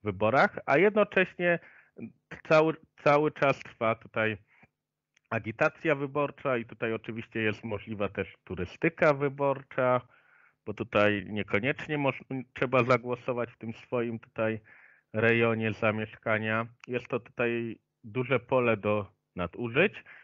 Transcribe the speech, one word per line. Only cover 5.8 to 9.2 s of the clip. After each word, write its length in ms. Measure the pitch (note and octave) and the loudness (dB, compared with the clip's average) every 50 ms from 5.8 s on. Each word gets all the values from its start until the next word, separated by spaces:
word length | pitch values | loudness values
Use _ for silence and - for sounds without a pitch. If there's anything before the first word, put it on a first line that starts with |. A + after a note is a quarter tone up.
| - D#3+ D3 | 0 0 0
wyborcza 600 | C#3 C#3+ C3+ C#3 D3 C#3+ C3+ - - - C#3+ B2+ A#2 | 0 -2 -4 -2 -2 -2 -2 -4 -6 -4 -2 -2 -2
i 80 | A2+ | -4
tutaj 280 | A#2 A2+ - B2 A2+ A2+ | -8 -10 -6 -4 -4 -4
oczywiście 460 | A2 - - A2 A2+ A2 - - A2+ | -4 -6 -8 -10 -10 -12 -8 -6 -2
jest 240 | A2 G#2+ G#2 - - | 0 0 -2 -2 -6
możliwa 460 | A2+ G#2 G2+ - A2 A2 G2 G2+ G2 | -8 -8 -8 -8 -10 -6 -4 -4 -4
też 240 | - G2+ F#2+ - - _ _ | -2 -4 -6 -6 -8 _ _
turystyka 720 | - F#2 E2 F2+ - - - - E3 - - F3+ D#3 C#3+ | -10 -8 -8 -8 -8 -8 -2 -2 -2 0 2 2 2 2
wyborcza, 880 | C#3 | 2